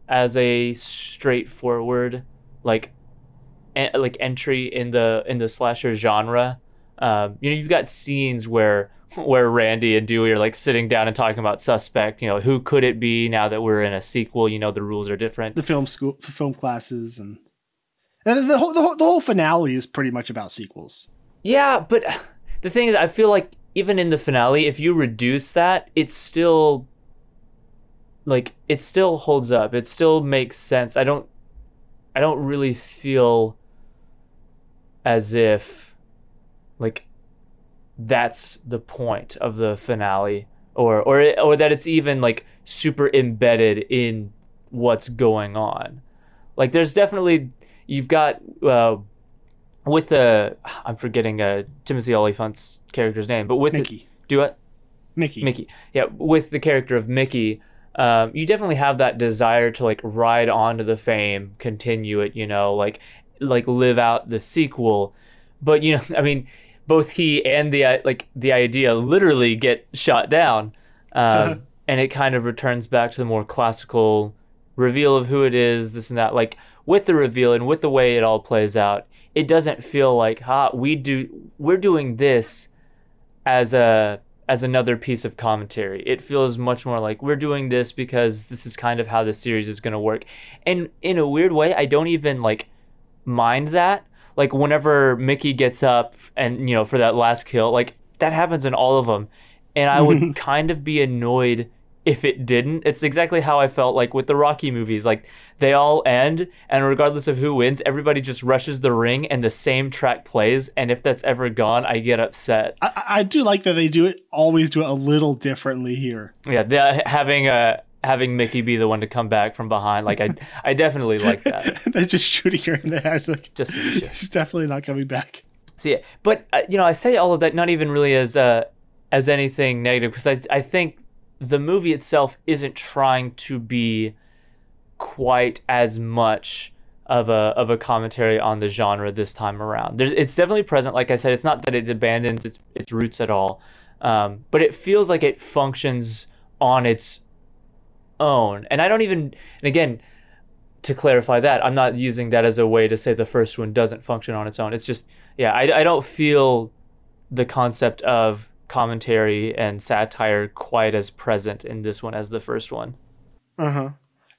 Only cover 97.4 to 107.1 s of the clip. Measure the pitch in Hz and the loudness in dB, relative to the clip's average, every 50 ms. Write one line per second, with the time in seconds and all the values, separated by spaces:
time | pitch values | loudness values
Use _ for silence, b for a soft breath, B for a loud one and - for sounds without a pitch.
97.4 | - - - 120 110 117 120 120 120 - - _ _ _ _ _ 156 160 160 160 | -4 -4 0 0 2 2 2 0 0 -2 -6 _ _ _ _ _ -2 0 2 0
98.4 | 175 165 165 156 131 135 127 - 127 127 135 135 123 117 107 101 104 b b b | 0 0 0 -2 -2 -2 0 2 2 4 4 2 2 2 -2 -2 -4 b b b
99.4 | b b b b b _ _ 143 143 143 139 143 151 147 165 143 165 170 143 - | b b b b b _ _ 0 2 2 4 4 6 6 4 4 2 0 -2 -6
100.4 | - - 139 151 156 165 170 147 139 156 151 147 139 127 123 120 120 120 123 127 | -4 0 0 0 0 0 -4 -4 -4 -2 0 0 0 0 0 -2 -2 0 0 2
101.4 | 123 123 120 117 117 - _ _ _ _ _ _ _ 156 139 - - 139 - 131 | 2 2 0 0 -4 -8 _ _ _ _ _ _ _ 0 0 2 0 -2 -2 -2
102.4 | 127 120 123 120 120 143 160 160 - 151 147 - 156 147 135 165 170 165 175 165 | -2 0 0 0 2 0 -4 -2 -2 -2 -2 0 -4 -2 0 0 0 2 0 0
103.4 | 139 151 147 143 139 131 - - 127 127 113 127 123 123 131 135 131 - 143 143 | 2 2 2 2 2 2 2 0 0 2 2 2 0 0 0 -4 0 0 2 4
104.4 | 147 147 151 147 151 139 123 117 113 107 110 107 117 117 113 110 B B B B | 4 2 2 0 -4 -6 -4 -4 -4 -4 -4 -2 0 0 0 0 B B B B
105.4 | B B B _ 139 135 139 143 143 147 151 156 - 131 123 123 131 151 160 165 | B B B _ 2 4 4 4 4 4 2 2 2 2 2 4 2 2 0 -2
106.4 | 180 180 B B B B - 135 135 139 139 135 151 147 | -6 -8 B B B B 0 0 2 2 2 4 2 2